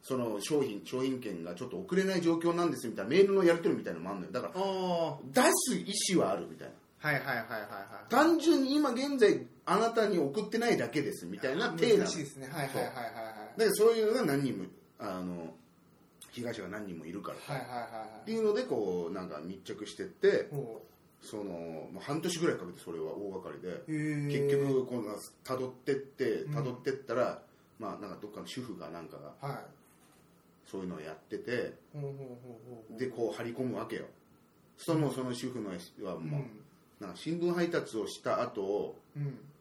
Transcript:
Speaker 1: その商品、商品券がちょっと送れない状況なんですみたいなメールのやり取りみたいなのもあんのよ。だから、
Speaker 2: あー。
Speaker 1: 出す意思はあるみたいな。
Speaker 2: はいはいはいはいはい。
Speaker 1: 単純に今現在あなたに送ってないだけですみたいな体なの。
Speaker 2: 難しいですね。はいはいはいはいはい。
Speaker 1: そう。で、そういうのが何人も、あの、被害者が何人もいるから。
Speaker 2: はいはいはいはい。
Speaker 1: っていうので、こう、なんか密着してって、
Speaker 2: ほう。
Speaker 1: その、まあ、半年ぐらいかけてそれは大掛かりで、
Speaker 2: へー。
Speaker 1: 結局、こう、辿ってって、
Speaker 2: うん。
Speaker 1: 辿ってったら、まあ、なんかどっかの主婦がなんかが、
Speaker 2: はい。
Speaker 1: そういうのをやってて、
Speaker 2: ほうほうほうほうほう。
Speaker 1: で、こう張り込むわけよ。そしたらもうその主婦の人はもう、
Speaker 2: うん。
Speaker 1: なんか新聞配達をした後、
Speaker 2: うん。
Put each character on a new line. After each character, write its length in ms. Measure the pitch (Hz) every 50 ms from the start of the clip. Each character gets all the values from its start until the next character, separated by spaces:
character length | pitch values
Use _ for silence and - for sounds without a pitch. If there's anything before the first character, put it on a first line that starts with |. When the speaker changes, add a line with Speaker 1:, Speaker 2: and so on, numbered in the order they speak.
| -
Speaker 1:
そ 140 | - 135
の 240 | 127 123 117 107 101
商 220 | 98 - 156 147 135
品、 200 | 123 104 101 92
商 180 | - - 127 131
品 180 | 135 131 123
券 240 | 120 107 95 85 82
が 100 | 85 87
ち 80 | - 127
ょ 20 |
っ 40 | -
と 80 | - 87
送 160 | - - 180
れ 100 | 185 190
な 120 | 190 190
い 40 | 180
状 140 | 170 165 165
況 160 | 165 165 170 170
な 120 | 175 175
ん 60 | 170
で 60 | 139
す 120 | 123 - 117
み 60 | 107
た 80 | - -
い 20 |
な 60 | 107
メ 80 | 135 185
ー 80 | 196 196
ル 60 | 196
の 100 | 196 185
や 80 | 170 170
り 40 | 165
取 100 | - -
り 60 | -
み 80 | - -
た 60 | -
い 20 | 87
な 60 | 82
の 40 | 82
も 60 | 92
あ 40 | 101
ん 60 | 98
の 60 | -
よ。 60 | - -
だ 80 | 123
か 80 | - -
ら、 40 | -
Speaker 2:
あ 640 | 180 196 196 190 185 185 180 175 170 165 156 147 143 -
ー。 80 | 127 -
Speaker 1:
出 100 | 254 262 320 349
す 240 | - - 262 214
意 400 | 180 - - 196 - - - 196
思 80 | 156 127
は 80 | 95 95
あ 40 |
る 120 | 101 85 -
み 80 | -
た 80 | - -
い 40 | -
な。 60 | - - - _ _ _
Speaker 2:
は 140 | - 151 147
い 20 |
は 40 | 135
い 40 | -
は 80 | 143 131
い 40 |
は 20 | 120
い 40 | 113
は 640 | - 120 110 104 - 113 98 98 - - 101 -
い。 40 | -
Speaker 1:
単 280 | - 254 302 330 339 -
純 240 | 277 320 320 277 269
に 140 | 254 277
今 140 | 302 302 262 233
現 260 | 226 269 285 285 262
在 260 | 220 202 165 - - - - - _
あ 100 | - 170
な 140 | 202 226 233
た 160 | 226 233 220
に 120 | 202 208 180
送 220 | 147 139 143 214
っ 40 | 202
て 140 | - - 226
な 100 | 233 240
い 60 | 196
だ 120 | - 127 117
け 140 | - 156 131
で 100 | 104 92
す 140 | - 85
み 120 | 85 95 -
た 120 | - 131
い 60 | 135
な 140 | 160 226 247
体 220 | 165 165 - 240 220
な 80 | 185 180
の。 0 |
Speaker 2:
難 40 | 175
し 60 | -
い 40 | 170
で 60 | 147
す 100 | 143 -
ね。 120 | 135 135 127
は 160 | 135 156 139
い 40 | 135
は 40 | -
い 40 |
は 60 | 135 127
い 20 |
は 40 | 117
い 40 | -
は 60 | 131
い。 40 | 120 113 110 117 113 113 110 107 107 - - -
Speaker 1:
そ 60 | 226
う。 40 | 208
で、 60 | 185
そ 180 | 190 208 226 226
う 0 |
い 80 | 226 220
う 40 | 214 226
の 80 | 262
が 60 | 240
何 160 | 160 139 139 139
人 140 | 131 107 98
も、 60 | 92 95 - - - - _ _
あ 220 | 117 104 92 92
の、 340 | 92 90 87 87 82 82 80 - - _ _ _ _ _ - _ _ _ _ _ - -
被 120 | - 120 117
害 120 | 120 113
者 80 | - 98
が 60 | 90
何 180 | 98 107 104
人 120 | 98 87 82
も 80 | 76
い 60 | 80 87
る 80 | 101 90
か 100 | 78 69
ら。 220 | - - - 143
Speaker 2:
は 60 | 131
い 60 | 123
は 0 |
い 20 | 123
は 60 | 127
い 40 | 120
は 60 | 117
い。 340 | 113 117 110 110 107 110 110 -
Speaker 1:
っ 20 |
て 80 | 214 220
い 60 | 226
う 60 | 220
の 100 | 214 202
で、 80 | 240 247
こ 440 | - 147 117 104 95 90 90 87 82
う、 20 | 87
な 100 | 98 90
ん 60 | 85
か 120 | 80 76 76
密 180 | 87 95 95 -
着 240 | - 107 98 104
し 100 | 98 -
て 80 | - 98
っ 20 |
て、 420 | - - _ - 196 196 - - -
Speaker 2:
ほ 320 | 147 143 127 113 110 107 -
う。 420 | - - _ _ _ _ _ -
Speaker 1:
そ 100 | - - 107
の、 500 | 101 98 90 85 85 82 82 80 76 - -
ま 80 | 95
あ、 40 | -
半 160 | - 143 160
年 180 | 160 190 - -
ぐ 80 | 170 160
ら 60 | 123
い 20 |
か 100 | - 90
け 60 | 87 87
て 80 | -
そ 100 | - -
れ 80 | 85 82
は 140 | 80 78 -
大 280 | - 104 101 95 92
掛 100 | 87 85
か 40 | 73
り 80 | 69 71
で、 220 | 90 85 - - -
Speaker 2:
へ 40 | 156
ー。 560 | 151 151 156 151 147 147 143 143 143 143 143
Speaker 1:
結 100 | 143 139 139
局、 220 | 139 135 127 120
こ 120 | 120 123 123
う、 500 | 107 104 104 104 - - - _ _ -
辿 220 | 131 127 131 127
っ 20 | 127
て 200 | - - - 139
っ 40 |
て、 460 | 131 - - - - 135 117 107 - -
Speaker 2:
う 80 | 147
ん。 80 | 147 143
Speaker 1:
辿 180 | 139 127 123
っ 40 | - -
て 80 | 139
っ 40 | 131
た 200 | 135 - - 117
ら、 280 | 123 120 101 78 - - - _ _ _ _ _ _
ま 180 | 110 101 87 -
あ、 20 |
な 80 | - 101
ん 20 |
か 80 | 87 -
ど 80 | - 104
っ 40 | -
か 80 | 98
の 60 | 90
主 140 | 85 - 127
婦 160 | 123 120 101
が 140 | 90 87 76
な 100 | 82 85
ん 80 | 82 -
か 100 | - 71
が、 300 | 71 73 - - - 139
Speaker 2:
は 60 | 135
い。 100 | 113 101 - - - _ - - _ _ - - - - _ _ _ _ _ _ _ _ -
Speaker 1:
そ 80 | - 98
う 40 | 95
い 20 |
う 40 | 92
の 80 | 90
を 40 | 80
や 120 | 76 78 80
っ 40 |
て 200 | - - _ 107 98
て、 360 | - - 120 120 95 76 - - - _ -
Speaker 2:
ほ 60 | 151
う 40 | 143
ほ 60 | 139
う 20 |
ほ 40 | 139
う 20 |
ほ 80 | 139 139 127 123 120 123 127 120 113 113 123 123 113 110
う 20 | -
ほ 60 | 113
う。 20 | 110
Speaker 1:
で、 100 | 127 127
こ 220 | - - 117 107 104
う 20 |
張 60 | - 117
り 100 | 117 120
込 120 | 120 127
む 120 | 123 110
わ 100 | 98 113
け 100 | 110 113
よ。 80 | 87 67 - - - _ _ - _ _ _ _ _ _ _ _ -
そ 60 | -
し 20 |
た 60 | - 165
ら 40 | 160
も 100 | 151 139
う 20 | -
そ 100 | 131 127
の 120 | 127 120
主 160 | 120 - 131
婦 100 | 127 120
の 160 | 107 101 92
人 300 | 90 90 - - - 107
は 120 | 92 87 85
も 200 | 80 78 76 71
う、 20 |
Speaker 2:
う 40 | 131
ん。 60 | 117 110 107 - - _ _ _ _ _ _
Speaker 1:
な 100 | 104 95
ん 20 |
か 60 | 90
新 220 | - - 151 165 175
聞 140 | 165 175 175
配 160 | 175 175 165
達 300 | 170 156 - - - 110
を 80 | 101
し 140 | 95 - -
た 200 | - 127 110 - 120
後、 540 | 120 - 110 98 95 101 101 - - - - _ _ -
Speaker 2:
う 40 | 147
ん。 180 | 147 143 127 110 104 - - -